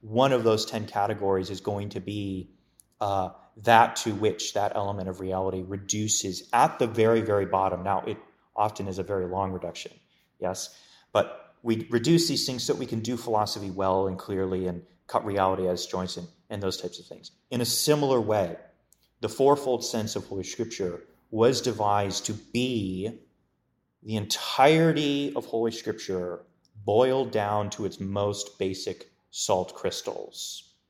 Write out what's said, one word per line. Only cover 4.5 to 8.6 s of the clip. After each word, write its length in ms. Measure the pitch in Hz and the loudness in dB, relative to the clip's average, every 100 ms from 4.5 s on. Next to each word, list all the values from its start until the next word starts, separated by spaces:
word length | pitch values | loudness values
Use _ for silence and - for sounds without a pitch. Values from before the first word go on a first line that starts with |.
that 220 | 104 101 - | -2 -2 -2
element 320 | 98 98 92 | -4 -4 -6
of 100 | 92 | -6
reality 440 | 92 92 95 95 92 | -4 -2 -2 -4 -6
reduces 840 | 101 98 104 107 - 101 90 - | -10 -6 -4 -2 -2 -4 -8 -2
at 260 | 120 151 - | 2 4 2
the 80 | 120 | -2
very, 360 | 107 110 113 | 4 6 6
very 240 | 104 101 98 | 4 2 2
bottom. 360 | 95 95 90 | 2 2 0
Now, 200 | 92 98 - | -2 -2 -2
it 120 | 104 - _ _ | -10 -12 _ _
often 320 | - | -2